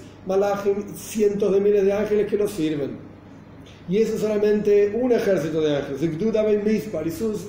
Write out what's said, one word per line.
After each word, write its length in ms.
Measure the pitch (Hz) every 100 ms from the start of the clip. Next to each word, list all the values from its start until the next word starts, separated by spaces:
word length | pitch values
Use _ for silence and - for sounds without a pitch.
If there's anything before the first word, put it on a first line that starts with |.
| - - 190
malachim, 500 | 190 202 196 202 196 202 -
cientos 560 | - 220 208 196 202
de 100 | 196
miles 240 | 202 208 196
de 80 |
ángeles 340 | 202 214 214 196
que 100 | 202
los 140 | 202
sirven. 460 | - 156 151 131 117 - - - - - - - - -
Y 100 | 190
eso 180 | 220 214
es 60 |
solamente 720 | 208 214 208 208 208 202 202 220
un 120 | 254
ejército 500 | 226 196 185 156 156
de 140 | 151 143
ángeles. 240 | 135 135
Zikduda 420 | 160 156 220 220
ben 220 | 214 208 208
Mispar, 400 | 214 - 160 160
y 60 |
sus 300 | 165 220 202